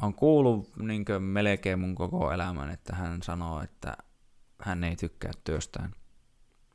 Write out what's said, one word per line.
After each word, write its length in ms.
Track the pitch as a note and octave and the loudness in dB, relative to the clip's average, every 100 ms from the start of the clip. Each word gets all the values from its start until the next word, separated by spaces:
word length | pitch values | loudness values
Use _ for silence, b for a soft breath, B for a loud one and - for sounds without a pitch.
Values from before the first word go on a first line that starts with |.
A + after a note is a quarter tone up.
on 120 | G#2 | -2
kuullut 640 | G2 D3+ D3+ C3 A2 G2 - | 4 6 8 6 4 0 -8
niinkö 420 | A2 G#2+ G2+ G2 | -4 -4 -2 -2
melkein 600 | F#2+ G2 G#2 G2 G2 F#2 | 0 2 4 2 2 0
mun 160 | F#2 F#2 | 0 -2
koko 360 | F2+ F2 D#2+ | -2 0 0
elämän, 380 | F2 F2+ F2 C#2+ | 0 -2 -4 -6
että 260 | F2 - F2 | -8 -8 -6
hän 260 | F2 E2+ | -4 -4
sanoo, 380 | - E2+ E2+ D#2+ | -4 -4 -4 -6
että 360 | - - - - - _ _ - - - | -8 -10 -10 -10 -14 _ _ -20 -20 -10
hän 220 | - F2+ | -4 -2
ei 120 | F2 E2+ | -2 -2
tykkää 360 | E2 - - D#2+ | -4 -6 -8 -8
työstään. 480 | - D#2 - - - - - - _ _ - _ _ | -4 -4 -4 -6 -8 -10 -18 -20 _ _ -20 _ _